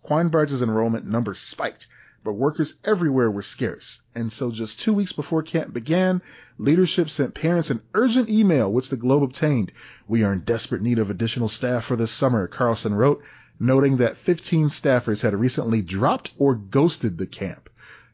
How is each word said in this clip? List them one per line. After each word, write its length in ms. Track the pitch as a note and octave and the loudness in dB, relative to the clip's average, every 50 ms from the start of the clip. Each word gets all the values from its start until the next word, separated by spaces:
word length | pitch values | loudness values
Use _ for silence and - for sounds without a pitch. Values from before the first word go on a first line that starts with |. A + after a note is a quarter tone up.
| _ | _
Quine 240 | - D3 D#3 E3+ E3+ | -2 0 0 2 2
Barge's 320 | D#3 D#3+ D3+ C#3+ C#3 B2+ | 2 2 2 2 0 -2
enrollment 440 | B2 A2+ A2 A2 A2+ A2+ A2+ A2+ - | -2 0 0 0 0 0 0 -4 -4
numbers 340 | - G#2 A#2 A#2 G#2 F#2+ - | -4 -2 -2 -2 -2 -6 -8
spiked, 480 | - - - - D3+ A2+ - _ - - _ - - _ _ _ _ | -10 -12 -8 -6 -8 -8 -8 _ -20 -20 _ -20 -20 _ _ _ _
but 100 | A2 G#2 | -8 -4
workers 420 | G2+ B2+ D3 D3+ - D#3 C#3+ - _ _ | -2 -2 -2 0 -2 -4 -4 -6 _ _
everywhere 460 | - G#3+ F#3 F3 D#3 C3+ C3 B2 A2+ | -2 0 0 0 0 2 2 2 2
were 120 | G2+ G2+ | 0 -2
scarce. 600 | G2+ - - - C3 G2 - - - - - - _ _ _ | -6 -8 -8 -6 -6 -6 -6 -8 -14 -16 -16 -16 _ _ _
And 160 | A#2 A#2 A2+ | -6 -6 -6
so 200 | - - C3 A#2+ | -4 -4 -6 -6
just 280 | A2+ A2 A2+ G#2+ - - | -4 -6 -8 -8 -8 -4
two 140 | - - G#3+ | -2 0 0
weeks 180 | G3+ G3+ F#3 - | 0 0 -4 -4
before 300 | - D3 - E3+ D#3+ D#3 | -8 -6 -2 -2 -2 -2
camp 300 | - - D#3+ - - - | -2 -4 -4 -4 -4 -8
began, 480 | B2 A2+ C3+ D#3+ F3+ F#3 F#3 F#3 F3+ - - - - - - _ _ | -10 -4 0 0 2 2 2 0 0 -4 -8 -20 -20 -20 -20 _ _
leadership 520 | G#2+ C3 D3+ F3 F#3 E3+ - - E3+ D#3 | 0 2 4 4 4 2 2 -2 -2 -2
sent 240 | - - C#3 A2 - | 0 -4 -4 -4 -4
parents 360 | - - D#3+ F3 F3 E3 - | -2 -2 0 0 0 0 -2
an 100 | C#3 A2+ - _ _ | -4 -4 -6 _ _
urgent 360 | G3 B3 C4 A3 B3+ B3 G#3+ | 0 2 2 2 2 0 2
email, 420 | G#3+ G#3+ A3 G3 E3+ C#3 A2+ F#2+ | 2 4 4 4 4 4 2 2
which 180 | G#2 B2 B2+ - | 0 0 -2 -2
the 80 | C#3 A#2+ | -6 -4
Globe 260 | A2+ B2+ C3+ D3 C#3+ | 0 2 2 4 2
obtained. 480 | C3 C3 - - D3+ C#3+ B2 G2+ E2+ _ - - - - - _ - | 0 -2 -2 0 0 2 0 0 -2 _ -16 -20 -20 -20 -20 _ -2
"We 160 | G#2+ A#2 A2 | 0 2 2
are 100 | G2+ G2 | 2 0
in 80 | F#2 | -2
desperate 400 | D#2 - A2+ - - - B2 F#2 | -2 -2 -2 -2 -2 -4 -4 -2
need 180 | G2 A#2+ A#2+ A2+ | 0 0 2 0
of 100 | A2 G2 | 0 -2
additional 400 | G2+ F2+ A2+ A2+ - C3 A#2+ G#2+ | -2 -2 -4 -4 -2 -2 -4 -4
staff 360 | - - - B2 B2 A#2+ A2 | -4 -4 -4 -2 -2 -2 -2
for 100 | - B2+ | -4 -2
this 160 | A2+ A#2 A2 | -2 -2 -2
summer," 360 | - - C#3+ C3+ B2 A2 F#2+ F2 | -2 0 0 2 2 2 0 -2
Carlson 460 | - - B2+ A#2+ A2+ A2 - A2 G#2 | -2 0 0 0 0 0 -2 -2 0
wrote, 280 | G2+ A#2 C#3+ C#3+ - - - - - - _ _ _ | 2 4 2 2 0 -4 -20 -20 -20 -20 _ _ _
noting 380 | - B2 C3 C3+ C#3 C#3 C3+ B2 | 0 2 4 4 4 4 4 4
that 200 | B2 A2+ - - | 2 0 0 -2
fifteen 500 | - - F3+ D#3+ - - - D#3+ D#3 D3 | 0 0 0 0 0 0 0 2 2 2
staffers 520 | C#3+ - - D3+ C3 B2 A#2 - G#2+ G#2 | 0 -2 0 2 2 2 2 0 -2 0
had 120 | - A#2 G2+ | 0 -2 0
recently 480 | G2 A#2 B2+ - - C3 A2+ A2+ A2+ | 2 0 0 0 0 -2 0 0 0
dropped 500 | G2+ E2+ F#2 F#2+ A2 D3 A3+ C4 - - - - | 0 -2 -2 0 0 0 0 -2 -6 -12 -4 0
or 180 | C#3+ C#3 C3 | 2 2 2
ghosted 640 | A2 G2+ F#2+ - C3+ D3 F3 - - - A2+ F2 E2 | 0 -4 -2 2 4 4 4 2 0 -4 -4 -4 -4
the 100 | F#2+ - | -8 -10
camp. 420 | - - F#2+ F#2 E2 - _ - _ _ - - - - - _ | -8 -8 -8 -8 -8 -12 _ -20 _ _ -20 -20 -20 -20 -20 _